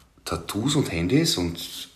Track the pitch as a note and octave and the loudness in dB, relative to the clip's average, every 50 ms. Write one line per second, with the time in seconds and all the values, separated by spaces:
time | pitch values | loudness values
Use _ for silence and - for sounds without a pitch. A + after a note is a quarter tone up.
0 | _ _ _ _ _ - E2 E2 - - - G2+ A2+ C#3+ D3+ C#3+ - - F2+ E2 | _ _ _ _ _ -6 -6 -4 -4 -4 -4 -2 0 2 2 2 2 0 0 0
1 | E2+ F#2 B2 D3+ E3 E3 - F2+ F2 E2 E2 - - - - - - - - | 2 4 4 4 4 4 2 0 0 -2 -2 -6 -10 -10 -12 -12 -14 -14 -18